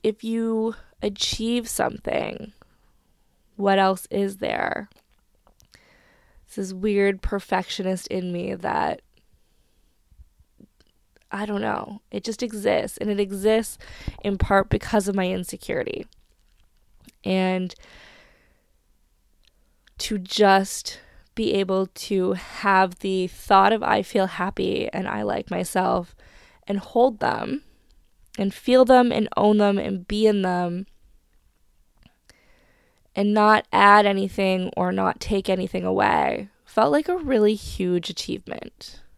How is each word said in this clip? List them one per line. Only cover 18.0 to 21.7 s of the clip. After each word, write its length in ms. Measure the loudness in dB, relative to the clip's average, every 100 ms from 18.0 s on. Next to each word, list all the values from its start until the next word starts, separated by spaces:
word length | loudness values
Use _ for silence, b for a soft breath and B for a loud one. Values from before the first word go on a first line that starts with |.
| b b b b b b b _ _ _ _ _ _ _ _ _ _ _ _ -12
to 200 | -6 -6
just 800 | -6 2 6 6 2 -8 -12 -16 b b b
be 200 | -4 -2
able 320 | 0 0